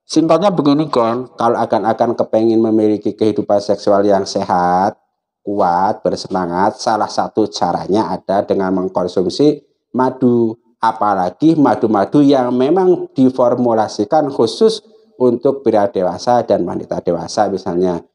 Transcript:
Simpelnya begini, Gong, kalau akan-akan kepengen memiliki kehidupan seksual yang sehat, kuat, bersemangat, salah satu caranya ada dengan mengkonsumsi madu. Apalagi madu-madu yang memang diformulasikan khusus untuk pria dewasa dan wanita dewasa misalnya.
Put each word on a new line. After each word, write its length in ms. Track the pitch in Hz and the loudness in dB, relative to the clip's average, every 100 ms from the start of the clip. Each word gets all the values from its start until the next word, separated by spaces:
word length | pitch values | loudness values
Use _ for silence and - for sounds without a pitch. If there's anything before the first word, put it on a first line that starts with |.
Simpelnya 480 | _ 156 160 160 202 | _ -2 2 2 2
begini, 400 | 165 143 143 156 | 0 0 0 0
Gong, 480 | 127 113 120 127 - | 0 0 -2 -8 -4
kalau 240 | 117 107 | -2 0
akan-akan 560 | 113 110 107 110 120 113 | -2 -2 -2 0 -2 -2
kepengen 420 | 107 110 113 113 | -2 0 2 2
memiliki 540 | 113 110 107 104 107 | 2 2 2 0 -4
kehidupan 480 | - 107 101 98 101 | -2 -2 -2 0 -2
seksual 400 | - 98 - 101 | 0 -2 2 2
yang 240 | 101 98 | 2 0
sehat, 720 | 98 101 98 92 87 90 101 - _ _ _ _ | 0 -6 -2 0 2 2 0 -4 _ _ _ _
kuat, 560 | - 101 92 87 98 110 | -8 -2 0 2 0 -2
bersemangat, 760 | - 92 - 92 87 87 104 - | -4 -4 -6 -6 -4 0 -2 -2
salah 260 | 120 107 101 | -4 -2 -2
satu 400 | - 92 - 107 | -4 -4 -2 -2
caranya 640 | - 90 85 82 101 92 | -2 -4 -2 -2 -2 -2
ada 320 | 90 - 98 | -6 -2 -2
dengan 300 | 101 95 92 95 | 0 -2 -2 -2
mengkonsumsi 840 | 92 101 90 - 90 - 147 151 _ _ _ | -2 -4 -4 -2 -4 0 0 0 _ _ _
madu. 640 | 123 127 127 127 120 117 113 _ _ | -2 -2 0 0 2 0 -4 _ _
Apalagi 760 | 110 - 104 95 90 - 156 | -4 0 0 0 -2 0 2
madu-madu 640 | 160 135 107 110 107 98 147 | 4 2 2 2 0 2 2
yang 320 | 143 139 123 | 4 4 2
memang 560 | 123 135 180 185 175 - | 0 2 2 2 0 -2
diformulasikan 1120 | - 127 127 120 120 123 113 104 - 104 156 143 | 2 2 4 0 2 0 0 -2 -4 0 0 0
khusus 560 | 139 113 - 220 220 _ _ _ | 0 -2 2 0 0 _ _ _
untuk 480 | - 127 123 139 139 | 0 0 2 0 0
pria 240 | 117 107 101 | 0 0 0
dewasa 560 | 98 90 90 - 120 | -2 -4 -4 0 0
dan 240 | - 98 87 | 2 -2 -2
wanita 320 | 90 - - | -6 -8 -6
dewasa 480 | - 85 82 - 101 | -4 -4 -4 -2 -2
misalnya. 560 | 95 - 87 92 82 - | -2 -4 -2 0 -2 -10